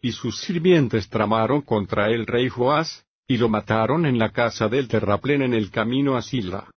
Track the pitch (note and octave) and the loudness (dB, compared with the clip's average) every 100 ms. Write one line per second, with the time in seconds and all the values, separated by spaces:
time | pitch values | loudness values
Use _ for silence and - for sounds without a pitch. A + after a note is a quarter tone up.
0 | B2 A2 A#2+ G#2+ - F3 E3+ E3+ B2+ A2+ | -6 -6 -6 -8 -6 0 4 4 4 0
1 | F#2+ A2 G#2 A2+ A2 C#3+ C#3 A2 F#2+ G#2 | -2 -2 0 2 2 0 0 -2 0 0
2 | G#2 A#2 A2 A#2+ B2 A#2+ B2 D3 D#3+ - | 0 0 -2 -2 -2 0 0 0 -2 -10
3 | _ _ _ B2 A#2 G#2+ - A2 A2+ D3+ | _ _ _ 0 2 0 0 0 2 2
4 | D#3+ B2 A2 - A#2 - A2 B2 B2+ A2 | 2 2 0 0 -2 0 0 0 0 -2
5 | G2 G2+ B2+ C#3+ C3 A#2 G2 - A2 B2+ | 0 -2 0 0 2 0 0 -2 -2 0
6 | C#3+ B2+ G#2+ C3 F#2 G2 - | 0 0 -2 -6 -4 -8 -12